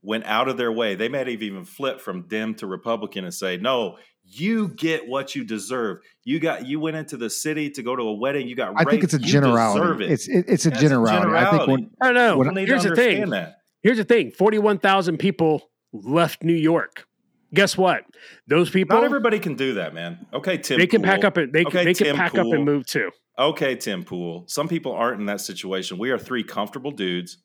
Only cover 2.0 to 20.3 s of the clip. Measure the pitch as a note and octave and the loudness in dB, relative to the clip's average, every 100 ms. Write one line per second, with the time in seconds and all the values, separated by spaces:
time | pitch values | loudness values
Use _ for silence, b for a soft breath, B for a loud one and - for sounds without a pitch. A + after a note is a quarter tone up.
2 | - F#2 F2 A2 A2 A2 G2+ F2+ A#2 A2+ | -10 -10 -6 -6 -6 -8 -8 -8 -4 -4
3 | G#2 G2+ F2+ E2+ F#2+ F2+ A2+ B2+ G2+ b | -6 -10 -10 -6 -6 -4 -2 -2 -2 b
4 | b b _ A#2+ F#3 A3+ G3+ - E3 D#3 | b b _ -6 -2 -2 -2 -4 -4 -4
5 | A#2 C3+ C3+ C#3+ A2+ A2 G2 B2+ A2+ F2+ | -4 -6 -6 -8 -6 -8 -6 -4 -4 -6
6 | b b A#2 D#3 D#3+ - B2+ D3+ D#3 D#3 | b b -6 -2 -2 -4 -6 -4 -4 -6
7 | D3+ C3 A2+ - D#3 D#3 D3 C#3+ B2 B2+ | -10 -8 -8 -6 -6 -4 -6 -6 -6 -4
8 | A2+ G#2 B2+ C#3+ B2 B2 G#2+ G#2+ E3 A3+ | -4 -2 -2 -4 -6 -6 -4 0 2 4
9 | E3+ D#3 A#2 C#3+ C#3 A#2 A2 G2+ E3+ E3 | 2 0 2 4 6 4 4 2 0 0
10 | G3+ D#3 - G3 F3+ F3+ E3 B2+ D3+ C3 | 0 -2 2 0 2 2 2 4 4 6
11 | A2+ G#2+ F2+ - F#3+ G3 C#3 C3+ A2+ _ | 4 4 2 2 4 4 4 2 0 _
12 | C4 B3 A#3+ D#3+ C3 F#3+ G3 C4 G3 E3+ | 2 6 4 4 2 0 0 2 2 4
13 | A#3+ G3 G3+ G#2 D#2+ _ _ _ G3+ A#3+ | 4 2 0 -2 -6 _ _ _ 2 2
14 | F#3 A#3 C#3+ - G3+ G#3+ G#3 G3+ G3 G3 | 4 2 2 2 2 4 2 2 2 2
15 | F3+ D#3+ G3 - D#3+ D#3 _ _ _ A2 | 2 0 0 2 0 0 _ _ _ -14
16 | G2+ D3+ E3 - E3 E3+ D#3 E3 G#2+ - | -2 2 2 0 0 2 2 2 -2 -12
17 | - _ _ _ _ D3+ G3 - F#3+ C3 | -20 _ _ _ _ 2 2 4 2 2
18 | - B B B - D3+ F3 F#3+ F3+ A3+ | -4 B B B 0 2 4 2 4 4
19 | B3 C#4 A3+ G#3+ F3+ B2 C3+ G#2+ D#2+ D#2+ | 4 2 0 0 -4 -4 -2 -2 -6 -8
20 | E2+ F2 - | -10 -12 -10